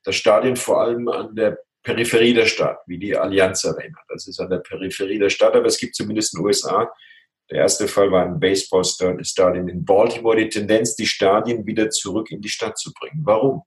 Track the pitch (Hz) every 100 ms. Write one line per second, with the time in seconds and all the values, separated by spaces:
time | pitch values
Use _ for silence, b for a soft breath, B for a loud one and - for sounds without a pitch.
0 | - - 113 127 127 123 - 101 113 120
1 | 117 - - 107 107 - - _ - 113
2 | 120 117 117 117 110 - 78 - - 87
3 | 101 95 90 98 92 90 85 78 - -
4 | _ - - 90 87 90 - 92 95 -
5 | 95 104 98 - 107 120 117 113 - -
6 | 104 107 107 80 101 101 - 98 117 B
7 | B B B _ _ 78 76 - 85 -
8 | 98 92 87 85 92 95 - 92 90 -
9 | 90 90 82 - 92 90 90 87 - 95
10 | 117 117 117 110 110 107 101 110 110 -
11 | 104 - 98 104 117 113 107 110 110 -
12 | 101 104 110 107 104 - 110 - - -
13 | - 156 147 110 135 151